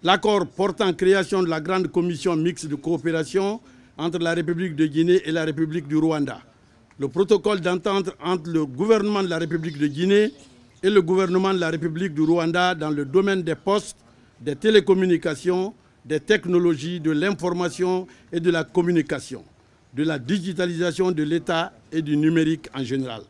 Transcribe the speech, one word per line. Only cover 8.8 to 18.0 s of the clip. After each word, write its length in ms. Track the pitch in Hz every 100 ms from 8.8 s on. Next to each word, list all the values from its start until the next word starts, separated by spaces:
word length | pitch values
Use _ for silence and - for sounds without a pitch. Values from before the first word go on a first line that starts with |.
| 202 220 208 208
de 40 | 190
la 100 | 165
République 400 | 165 165 160 147
de 100 | 147
Guinée 440 | 143 180 202 214 - - - - _
et 80 | 185
le 100 | 208
gouvernement 540 | 165 185 190 185 190
de 40 | 190
la 120 | 165
République 420 | 160 165 160 190
du 80 | 147
Rwanda 540 | 156 175 165 170 180
dans 160 | 180 151
le 160 | 147 139
domaine 360 | 151 196 196
des 120 | 170
postes, 420 | 156 - 208 202 - _ _ _ _
des 160 | 120
télécommunications, 1200 | 143 214 214 202 190 185 165 175 151 175 180 190 - _ _
des 160 | - 151
technologies, 800 | - 208 175 175 175 156 151 175
de 100 | 151
l'information 960 | 151 185 196 175 175 175 - 180 185